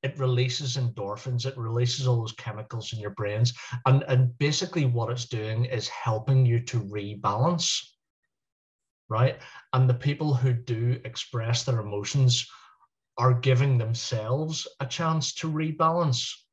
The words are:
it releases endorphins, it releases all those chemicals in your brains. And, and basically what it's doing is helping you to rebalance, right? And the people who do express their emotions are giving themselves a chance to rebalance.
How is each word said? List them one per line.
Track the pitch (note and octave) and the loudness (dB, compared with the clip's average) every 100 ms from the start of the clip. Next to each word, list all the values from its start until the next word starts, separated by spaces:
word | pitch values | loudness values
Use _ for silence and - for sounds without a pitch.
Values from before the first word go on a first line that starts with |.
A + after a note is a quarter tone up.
it | C3 C#3+ | -8 -2
releases | C3 B2 B2+ - C#3+ C3 | 0 2 0 -2 -4 -2
endorphins, | B2 - G2+ G#2 C3 B2 | -2 -4 -8 -8 -4 -4
it | C3 C3 | -4 -6
releases | A2+ A#2 B2 C3 B2+ | -4 0 0 0 0
all | A#2+ | 0
those | A2+ | 0
chemicals | - - G#2+ G#2+ A#2 - | -8 -10 -10 -10 -10 -8
in | A2 | -8
your | G#2 | -8
brains. | G2 G#2 G#2+ A#2+ - - B2 | -4 -4 2 0 0 -10 -2
And, | C3+ C3+ - | 4 4 4
and | B2+ B2+ - | 2 2 2
basically | C#3+ D3+ F#3 F3 C3+ | 0 0 -2 0 0
what | A#2 A2+ | 0 -2
it's | A#2+ - | -4 -6
doing | A2+ G#2+ A2 | -6 -4 -2
is | A#2+ A2+ - | -2 -2 -6
helping | - - G#2+ B2 C3 B2 | -6 -2 -2 2 6 6
you | A#2 | 4
to | A#2+ A#2 | 2 -4
rebalance, | G2 G#2 G2+ G#2 F#2+ G#2 D3 F3 - - - _ _ _ _ _ _ _ _ _ _ _ _ | -4 -6 -6 -4 -2 0 2 2 0 -4 -6 _ _ _ _ _ _ _ _ _ _ _ _
right? | A2 B2+ - - - _ | 2 2 2 -14 -20 _
And | B2+ C3 | 4 4
the | |
people | A#2+ C#3+ C#3+ D3+ | 4 2 0 2
who | B2+ C3 | 2 2
do | A#2+ - A2+ A#2+ B2 | 0 -2 -2 0 -2
express | - - - A#2+ A2+ A#2+ | -4 -10 -8 -4 -2 -2
their | - A#2 | 0 -2
emotions | G#2 G#2 G2+ C#3+ B2+ A#2+ - - - _ _ _ _ - | -2 -6 -2 4 4 4 -2 -14 -20 _ _ _ _ 0
are | B2 | 2
giving | B2 C3 B2+ C#3 B2 | 4 4 4 4 2
themselves | A2 A#2 - A#2 G#2+ C3 D#3+ D#3+ - _ | 0 -4 -4 -6 -2 -2 -2 -6 -10 _
a | C3+ | -8
chance | - E3 D#3+ C#3 | -4 0 0 -2
to | - E3 | -4 -4
rebalance. | D#3 D#3+ D#3 D#3+ E3+ D#3+ B2 - - _ | -2 -2 2 2 4 2 0 -2 -10 _